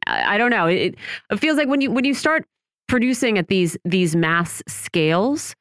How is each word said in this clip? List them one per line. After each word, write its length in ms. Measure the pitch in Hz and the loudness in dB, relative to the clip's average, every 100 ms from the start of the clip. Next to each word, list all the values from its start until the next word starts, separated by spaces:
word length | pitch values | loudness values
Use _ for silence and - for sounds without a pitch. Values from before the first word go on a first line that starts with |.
| - | -4
I, 280 | 58 - 202 | -2 0 0
I 20 | |
don't 120 | 240 | 2
know, 160 | 226 170 | 2 2
it, 300 | 180 180 - - - - | 2 -2 -6 -12 -14 -6
it 80 | 208 | -2
feels 180 | 311 302 | 0 2
like 100 | 277 | 2
when 140 | 277 | 0
you, 100 | 269 | 0
when 120 | 233 | 0
you 120 | 262 262 | 0 0
start 300 | 311 311 - _ _ _ - | 0 -2 -4 _ _ _ -2
producing 500 | 254 247 247 247 208 | 0 2 2 2 0
at 100 | 170 | 2
these, 300 | 190 170 - 180 | 2 0 -2 -2
these 300 | 190 175 165 | 0 2 2
mass 480 | 160 170 170 - - | 2 2 -2 -6 -10
scales 880 | - - 175 156 170 233 294 - - | -10 -4 0 2 2 2 -2 -6 -14